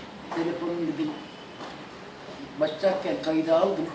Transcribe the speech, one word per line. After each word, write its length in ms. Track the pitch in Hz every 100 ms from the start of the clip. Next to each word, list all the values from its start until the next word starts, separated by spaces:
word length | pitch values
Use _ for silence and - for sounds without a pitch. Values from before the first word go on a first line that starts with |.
| - - - 165
"Telefonum," 560 | 165 - 170 170 156
dedim, 180 | 143 151 - - - - - - - - - - - - 139 139 139
"başlarken 540 | 156 156 190 - 175 143
kaydı 320 | 160 160 160 165
aldım. 300 | 196 160 -